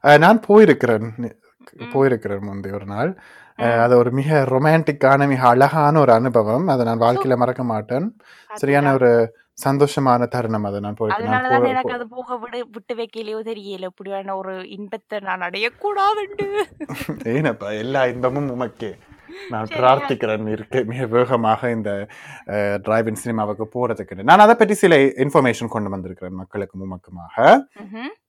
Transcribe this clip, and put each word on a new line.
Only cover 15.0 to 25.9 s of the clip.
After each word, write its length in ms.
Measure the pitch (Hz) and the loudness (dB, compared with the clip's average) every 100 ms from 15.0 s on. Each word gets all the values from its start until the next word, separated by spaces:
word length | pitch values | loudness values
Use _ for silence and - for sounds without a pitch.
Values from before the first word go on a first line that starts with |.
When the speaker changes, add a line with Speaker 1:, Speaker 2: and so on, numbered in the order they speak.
| _ 214 | _ -10
Speaker 2:
நான் 220 | 196 185 | -8 -8
அடையக்கூடாதுண்டு. 1200 | 180 196 226 _ 403 403 392 427 403 403 403 415 403 - | -6 -6 -6 _ -6 0 0 0 -6 -8 -6 -4 -6 -8
Speaker 1:
<laughs> 460 | 302 - - 151 | -14 -10 -10 -8
ஏனப்பா, 540 | 113 127 156 110 101 107 | -4 -2 -2 -4 -8 -8
எல்லா 280 | 117 139 127 | -4 0 0
இன்பமும் 560 | 123 127 139 143 123 | 0 -4 -2 -6 -6
உமக்கே. 320 | 120 - 104 180 _ - - 370 392 | -8 -8 -12 -12 _ -20 -20 -20 -10
நான் 160 | 214 214 | -8 -6
Speaker 2:
சரியா? 300 | - 127 139 | 2 4 4
Speaker 1:
பிரார்த்திக்கிறேன் 520 | 285 123 110 110 110 | 0 -4 -2 -4 -4
இருக்க 360 | 107 110 127 | -8 -4 -4
மிக 220 | 110 123 120 | -4 -6 0
வேகமாக 680 | 117 120 120 113 110 123 | 0 2 0 0 0 -2
இந்த, 360 | 117 104 101 104 - - - - | -4 -4 -6 -10 -16 -20 -20 -6
அ, 300 | 104 101 101 | -4 -2 -4
டிரைவ் 260 | 101 110 113 | 0 0 0
இன் 80 | 107 | -6
சினிமாவுக்கு 520 | 123 113 104 104 110 | -6 -4 -4 -6 -8
போறதுக்கு. 500 | 123 123 113 190 95 | -4 -4 -4 -10 -10
நான் 160 | 113 185 | -2 4
அதை 160 | 208 226 | 4 4
பற்றி 180 | 208 | 0
சில 220 | 208 190 151 | 0 2 4
இன்ஃபர்மேஷன் 680 | 139 127 143 151 131 113 117 | 2 0 0 0 0 -2 -6
கொண்டு 220 | 113 | -6
வந்திருக்கிறேன் 440 | 101 | -6